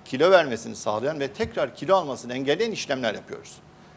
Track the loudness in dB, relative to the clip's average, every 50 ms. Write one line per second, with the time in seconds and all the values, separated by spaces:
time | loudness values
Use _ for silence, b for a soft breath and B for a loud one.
0 | -10 -6 0 2 6 8 8 8 6 4 -2 -6 -6 -8 -10 -6 -4 -2 -2 -2
1 | -2 -2 -2 -2 -4 -6 -4 -6 -6 -4 -4 -4 -4 -4 -6 -6 0 2 4 4
2 | 2 0 -6 -8 -8 -8 -6 -2 0 0 0 0 0 -2 -4 -6 -4 -4 -4 -2
3 | -2 -2 -2 -4 -8 -12 -14 -14 -14 -16 -20 -20 -20 B B B B B B